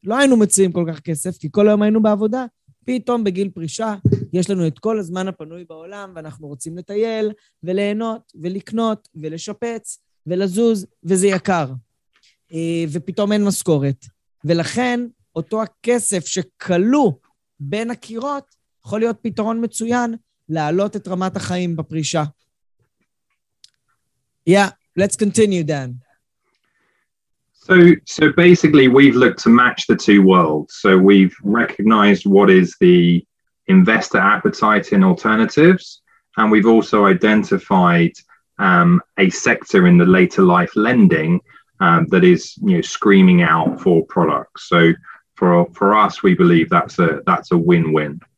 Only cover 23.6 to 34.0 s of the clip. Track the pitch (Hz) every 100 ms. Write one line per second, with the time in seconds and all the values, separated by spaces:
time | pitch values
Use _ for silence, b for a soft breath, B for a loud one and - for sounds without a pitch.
23.6 | _ _ _ _ _ _ _ _ - 196
24.6 | 190 _ _ - 196 - 208 226 208 180
25.6 | 151 147 127 123 _ _ _ _ _ _
26.6 | _ _ _ _ _ _ _ _ _ _
27.6 | - 180 175 165 - - 156 - 175 175
28.6 | 156 147 131 131 139 120 123 - 117 120
29.6 | 120 - - 101 - 101 95 92 78 76
30.6 | 73 - 104 95 95 101 92 - 98 113
31.6 | 120 - 104 110 101 95 101 98 98 92
32.6 | 87 - 90 90 87 - _ _ _ _
33.6 | - 95 90 110